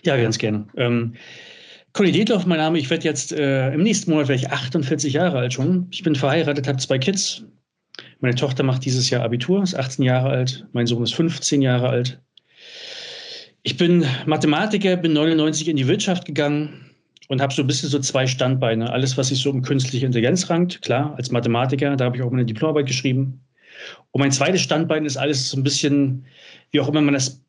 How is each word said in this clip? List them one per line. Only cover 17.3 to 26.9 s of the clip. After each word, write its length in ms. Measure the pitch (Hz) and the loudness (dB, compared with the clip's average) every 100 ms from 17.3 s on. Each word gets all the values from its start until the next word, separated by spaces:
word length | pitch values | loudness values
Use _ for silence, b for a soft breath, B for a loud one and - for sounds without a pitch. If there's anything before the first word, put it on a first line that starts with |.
| 135 | 0
hab 140 | 135 | 0
so 80 | 143 | 0
ein 40 | 135 | 0
bisschen 220 | 143 147 | -2 -2
so 100 | 143 | -2
zwei 260 | 135 135 127 | 0 0 0
Standbeine. 640 | 131 127 131 127 113 117 | 0 0 2 0 0 0
Alles, 240 | - 139 139 | -2 0 0
was 120 | 131 | 0
sich 100 | 131 | 0
so 100 | 139 | 0
um 140 | 135 | -2
künstliche 420 | 127 139 127 127 | 0 0 0 -2
Intelligenz 460 | 131 117 117 180 - | 0 2 2 2 0
rankt, 320 | 170 180 - | 0 0 -2
klar, 320 | - 123 147 - | -2 0 0 -4
als 140 | 123 | -4
Mathematiker, 640 | 120 113 117 127 139 143 139 | -2 0 2 2 0 0 2
da 80 | |
hab 100 | 123 | 0
ich 60 | 123 | 0
auch 100 | 123 | -2
meine 140 | 127 | 0
Diplomarbeit 420 | 117 107 156 151 135 | 0 0 0 0 0
geschrieben. 540 | 127 139 131 135 - _ B B B B B _ | 0 0 0 0 -4 _ B B B B B _
Und 100 | 131 | 0
mein 100 | 139 | 2
zweites 300 | 131 165 185 | 2 2 2
Standbein 460 | - 156 165 156 151 | 0 0 0 0 -2
ist 100 | 131 | -2
alles 320 | 143 139 131 | -2 -2 -2
so 80 | 135 | -2
ein 60 | |
bisschen, 640 | 135 139 151 143 139 131 B B B B B | 0 0 2 2 2 -2 B B B B B
wie 100 | 147 | 0
auch 80 | |
immer 120 | 127 | 2